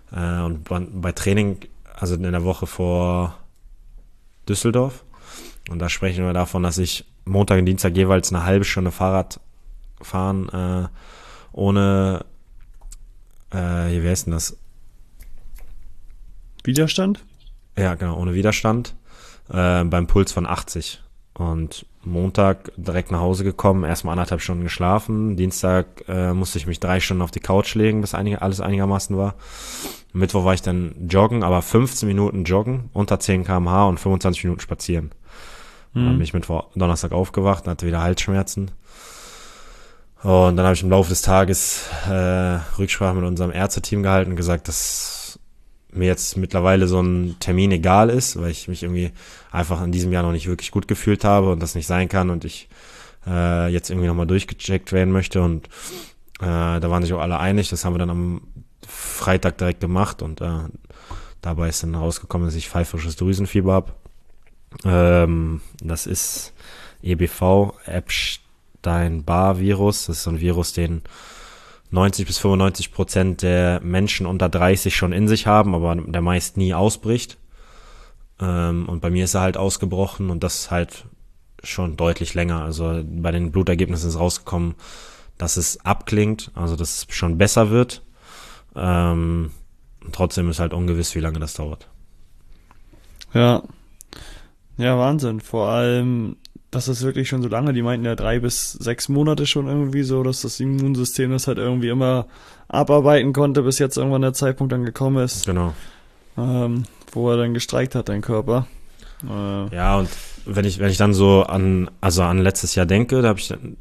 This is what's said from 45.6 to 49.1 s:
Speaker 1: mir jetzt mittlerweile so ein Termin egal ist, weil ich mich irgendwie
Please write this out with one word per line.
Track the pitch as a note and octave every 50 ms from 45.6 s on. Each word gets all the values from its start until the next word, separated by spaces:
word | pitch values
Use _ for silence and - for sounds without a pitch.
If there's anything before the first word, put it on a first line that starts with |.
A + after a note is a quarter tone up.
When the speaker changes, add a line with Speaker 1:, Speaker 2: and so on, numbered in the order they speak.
| - - - - _ -
Speaker 1:
mir | - F2+ F2+ F2+
jetzt | F2+ - - - - F#2+
mittlerweile | F#2 F2 - F#2+ F2 F#2 F#2+ F#2+ F#2 F2+
so | F#2 F#2
ein | F2+ F2+ F2+ F2+ F2 F2 E2+ -
Termin | - - F2+ F2+ G2 G2+
egal | F#2+ F2 D#2+ F#2 F#2 G2+ A2 A#2
ist, | A#2+ B2+ C3 - - F2
weil | E2+ E2+
ich | E2+ - - -
mich | F2+ E2+ F2
irgendwie | F2 F2 F2+ F2 F2